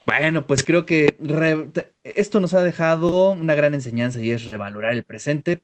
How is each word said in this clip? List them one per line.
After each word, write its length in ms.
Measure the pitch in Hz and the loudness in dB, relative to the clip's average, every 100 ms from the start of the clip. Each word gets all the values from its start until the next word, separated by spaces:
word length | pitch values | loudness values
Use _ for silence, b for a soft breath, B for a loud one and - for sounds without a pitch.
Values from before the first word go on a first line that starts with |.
| - | -2
Bueno, 420 | 117 156 160 135 | 0 2 0 0
pues 160 | 135 | 0
creo 220 | - 170 170 | 2 2 2
que 300 | 160 147 - | 2 2 0
re-, 480 | 139 151 160 156 151 | -2 0 0 0 -4
te-, 180 | 170 - _ | -8 -10 _
esto 360 | 127 - 202 214 | -8 -4 0 0
nos 140 | 180 | 2
ha 100 | 185 | 2
dejado 680 | 180 170 165 165 170 180 190 | 2 0 0 2 2 4 2
una 240 | 185 160 147 | 2 0 2
gran 180 | 147 | 2
enseñanza 480 | 143 127 117 123 123 | 0 -4 -4 -4 -2
y 100 | 113 | -4
es 200 | 117 113 | -4 -6
revalorar 420 | 107 101 104 110 | -10 -10 -6 -4
el 100 | 120 | -4
presente, 580 | - 107 - 147 170 170 | -6 -8 -4 -4 -2 -4